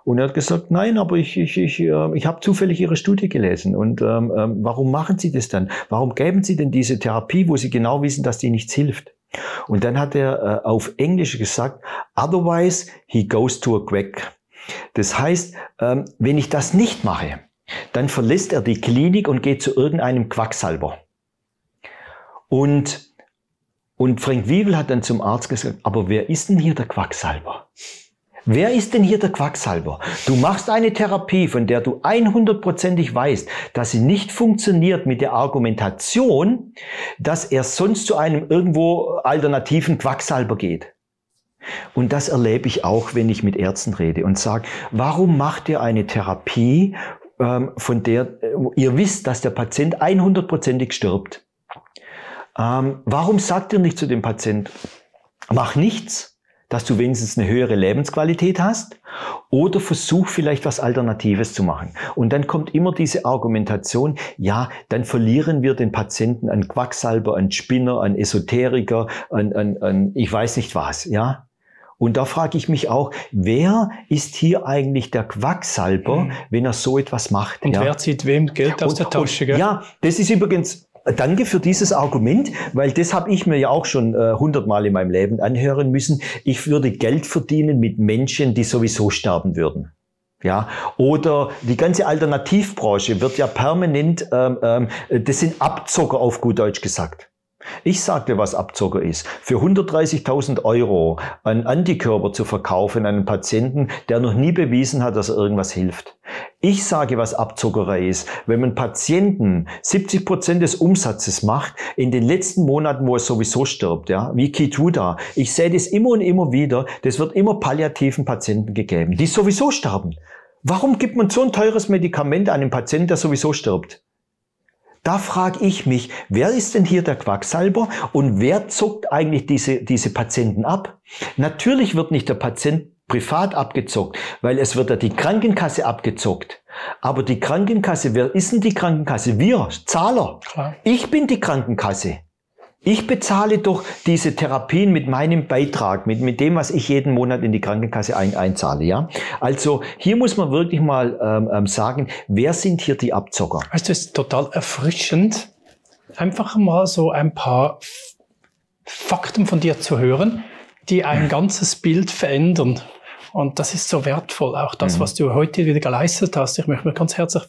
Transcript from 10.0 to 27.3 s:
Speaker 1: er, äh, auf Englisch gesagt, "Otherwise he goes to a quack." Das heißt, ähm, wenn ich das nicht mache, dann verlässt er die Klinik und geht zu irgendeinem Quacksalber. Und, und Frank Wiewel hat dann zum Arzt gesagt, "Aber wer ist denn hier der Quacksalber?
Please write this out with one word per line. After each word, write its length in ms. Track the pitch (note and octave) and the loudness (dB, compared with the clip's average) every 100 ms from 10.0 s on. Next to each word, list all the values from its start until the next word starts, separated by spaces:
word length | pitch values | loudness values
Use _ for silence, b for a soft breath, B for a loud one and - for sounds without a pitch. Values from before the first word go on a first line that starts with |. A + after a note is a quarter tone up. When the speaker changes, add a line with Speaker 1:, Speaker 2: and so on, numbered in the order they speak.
| C#3+ C#3+ | 0 0
Speaker 1:
er, 460 | C3+ C3+ G#2 G#2+ | 0 0 -2 -2
äh, 20 | - | 0
auf 280 | A2+ - - | 0 -2 -2
Englisch 420 | D#3 F3+ D3 A#2 | 0 2 0 -2
gesagt, 460 | G#2 - B2+ - B B B - | -4 -2 -4 -6 B B B -4
"Otherwise 760 | D3 F#3 E3+ E3+ F3+ E3 - B B | 0 0 2 2 2 0 -6 B B
he 220 | A#2 G#2 | -2 2
goes 320 | A2 B2 B2 | 2 2 0
to 160 | B2+ G#2+ | 0 0
a 100 | - | 0
quack." 460 | G2 G2 - - - _ B B B B | -2 -2 -8 -12 -14 _ B B B B
Das 260 | - G2 - | -2 -2 0
heißt, 340 | D3 F3 F3 B B - | 0 0 -2 B B -4
ähm, 260 | A#2+ C3 C#3 - | 0 0 -4 -2
wenn 180 | A#2 D3 | 0 2
ich 120 | - | 0
das 260 | D3+ - | -2 2
nicht 300 | F#3 A3+ - | 2 2 0
mache, 340 | G2+ E2+ D#2+ C#2+ - _ - B B | -4 -2 -6 -10 -16 _ -16 B B
dann 160 | A#2 C#3 | -2 -2
verlässt 440 | - A2+ F3+ F#3+ | 0 2 2 2
er 80 | D3+ | -2
die 200 | G#2+ A2 | 0 0
Klinik 480 | - A#2+ E3+ G3+ F#3+ | 2 2 4 2 2
und 120 | C3 | 0
geht 220 | C#3 C#3 | 0 0
zu 140 | C3+ C3 | 0 0
irgendeinem 520 | C3+ E3 B2 B2+ A2+ | 2 0 0 0 -2
Quacksalber. 720 | - A2+ - F2+ D#2+ D2 - _ _ _ _ _ _ _ _ - B B B B B B | -2 -4 -4 -4 -4 -6 -8 _ _ _ _ _ _ _ _ -20 B B B B B B
Und, 580 | C3+ C#3+ C#3+ C#3+ - - _ _ _ _ _ _ _ _ - | 2 4 2 0 -6 -14 _ _ _ _ _ _ _ _ 0
und 240 | B2+ A2+ | 0 0
Frank 280 | - B2+ G2+ | 0 -2 2
Wiewel 280 | F3 G3+ E3 | 2 2 0
hat 140 | C#3 | 0
dann 140 | B2+ | -2
zum 160 | - A#2 | 0 -2
Arzt 280 | G2+ A#2+ - | 0 -2 -4
gesagt, 300 | B2 B2+ - | -6 -6 -6
"Aber 240 | - A2 F#2 | -2 -2 0
wer 200 | G#2+ - | 0 0
ist 200 | D#3+ - | -2 2
denn 100 | F#3 | 2
hier 160 | D#3+ | 4
der 120 | C#3 A#2 | 0 -4
Quacksalber? 840 | - - - - | -4 -6 -6 -6